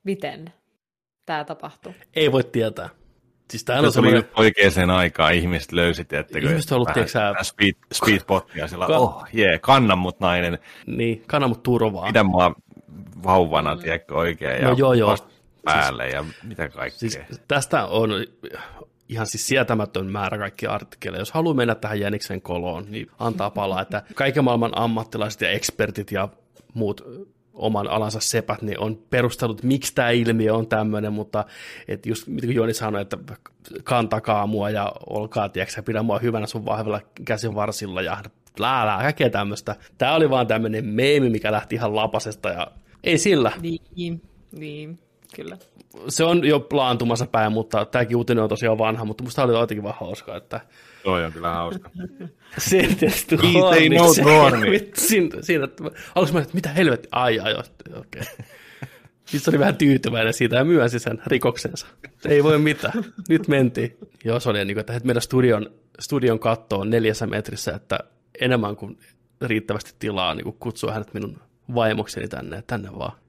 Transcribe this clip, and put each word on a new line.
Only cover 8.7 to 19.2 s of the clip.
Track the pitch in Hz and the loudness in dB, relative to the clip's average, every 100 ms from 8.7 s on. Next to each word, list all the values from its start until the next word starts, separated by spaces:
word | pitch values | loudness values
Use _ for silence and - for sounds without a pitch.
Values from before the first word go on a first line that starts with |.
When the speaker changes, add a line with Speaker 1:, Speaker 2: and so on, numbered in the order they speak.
| 87 90 | -4 0
Speaker 2:
Ka- | 156 | 2
Speaker 3:
"Oh, | 123 - - | 2 0 -6
jee, | 113 98 82 | 2 2 2
kanna | - 135 113 92 | 4 6 6 4
mut, | 90 - | 0 0
nainen." | 92 90 87 85 - - - | 0 2 0 -4 -10 -18 -10
Speaker 2:
Niin, | 120 117 113 - | -4 -4 -4 -4
kanna | 147 131 | 0 0
mut | 113 | 0
turvaa. | - 120 110 95 95 | 0 2 2 0 0
Speaker 3:
Pidä | 107 | 2
mua | 98 90 87 - _ - _ - - - | 4 4 2 0 _ -20 _ -20 -20 -8
vauvana, | 92 92 82 76 76 | 2 4 4 2 0
Speaker 1:
Mm. | 76 | -4
Speaker 3:
tiedätkö, | 80 82 - | -4 -6 -4
oikein, | 73 85 80 71 64 | -2 -2 -4 -4 0
Speaker 2:
No | 65 | 2
Speaker 3:
ja | 127 | 4
Speaker 2:
joo, | 135 | 4
joo. | 123 104 | 4 4
Speaker 3:
vasta | 101 - _ _ _ | 0 -4 _ _ _
päälle | - 78 69 62 | 0 2 2 -2
Speaker 2:
Siis | 64 | -4
Speaker 3:
ja | 67 78 - | -6 -8 -14
mitä | 107 107 76 | -16 -10 -10
kaikkea. | - 64 - | -8 -12 -8
Speaker 2:
siis | 117 67 73 123 _ | -8 -8 -12 -20 _
tästä | 139 - 156 98 | -4 0 -2 0
on | 107 110 98 - _ - - - - - _ - | 0 0 -2 -6 _ -18 -16 -18 -20 -20 _ -12
ihan | 113 | -8